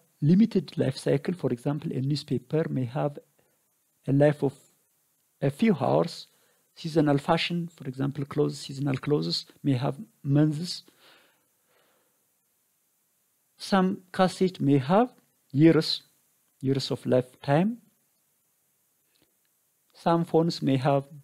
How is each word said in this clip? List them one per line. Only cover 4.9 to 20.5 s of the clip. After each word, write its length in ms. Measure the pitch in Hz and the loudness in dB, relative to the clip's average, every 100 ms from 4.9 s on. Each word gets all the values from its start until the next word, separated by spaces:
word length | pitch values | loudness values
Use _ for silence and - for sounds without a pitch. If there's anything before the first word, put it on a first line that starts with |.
| _ _ _ _ _ | _ _ _ _ _
a 100 | 143 | -4
few 240 | - 226 160 | 0 2 2
hours. 460 | 123 143 170 - - _ _ _ _ | 2 2 0 -6 -20 _ _ _ _
Seasonal 440 | - 165 156 151 143 | -16 -4 0 2 2
fashion, 500 | - 165 - 175 170 | 2 0 0 -4 -6
for 180 | - 139 | -10 -12
example, 380 | 127 143 139 | -6 -4 -4
clothes, 340 | 139 143 147 147 | -6 -2 -2 -4
seasonal 380 | - 139 139 131 | -12 -6 -4 -4
clothes 500 | - 147 165 175 - _ | -2 -2 -2 -6 -8 _
may 120 | 147 | -4
have 220 | 127 139 139 - _ | -2 -2 -6 -12 _
months. 600 | 143 143 156 151 175 - - _ _ _ _ _ _ _ _ _ _ _ _ _ _ _ _ _ _ _ _ _ _ _ _ _ _ _ | 0 2 2 0 -8 -12 -16 _ _ _ _ _ _ _ _ _ _ _ _ _ _ _ _ _ _ _ _ _ _ _ _ _ _ _
Some 460 | - 196 185 - - | -2 0 0 -2 -6
cassette 480 | - 185 - 185 180 | 0 0 0 -2 0
may 180 | 139 143 | 0 2
have 340 | 127 190 247 - _ _ _ | 2 2 0 -4 _ _ _
years, 500 | 131 160 151 160 - - _ _ _ _ _ | 4 6 6 2 -4 -10 _ _ _ _ _
years 300 | 131 135 - | -4 -2 -4
of 140 | 127 - | -6 0
lifetime. 720 | 127 123 _ - 143 196 240 _ _ _ _ _ _ _ _ _ _ _ _ _ _ _ _ _ _ _ _ _ | 0 0 _ 0 2 2 -2 _ _ _ _ _ _ _ _ _ _ _ _ _ _ _ _ _ _ _ _ _
Some 320 | _ - 170 | _ 0 0
phones 380 | 170 165 170 | 2 2 2